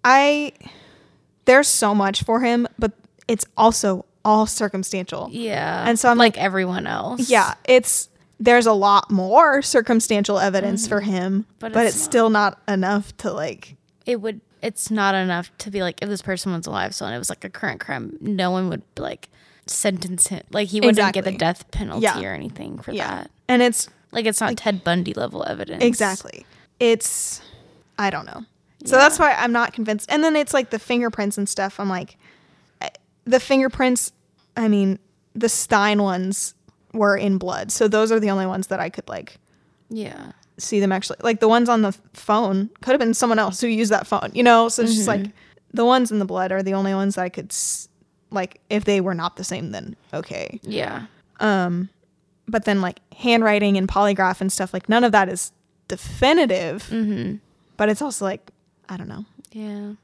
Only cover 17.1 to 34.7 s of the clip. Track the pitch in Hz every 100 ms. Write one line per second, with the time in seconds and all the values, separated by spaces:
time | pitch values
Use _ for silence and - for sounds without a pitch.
17.1 | 120 - - 95 - 196 - - 135 113
18.1 | - - 196 180 185 185 165 _ - -
19.1 | - - _ _ _ - - 208 185 180
20.1 | 180 - 185 - - 202 208 240 214 196
21.1 | 190 190 190 165 180 - - 196 80 214
22.1 | - 95 82 - - - - - 208 -
23.1 | 95 - _ - 247 247 226 - _ _
24.1 | 233 220 214 226 226 220 190 175 175 175
25.1 | - - - - - - - 240 240 202
26.1 | 190 - - - _ _ _ 240 226 -
27.1 | - - - - - _ _ _ - 202
28.1 | 170 - - 226 _ _ _ - 262 294
29.1 | 294 302 - 240 233 240 - 214 214 -
30.1 | 302 320 302 294 285 240 220 - 240 240
31.1 | 220 202 202 202 - 196 - 196 185 -
32.1 | _ _ _ _ _ _ _ - - _
33.1 | _ - 247 - 269 262 - 254 247 -
34.1 | _ _ _ _ - 220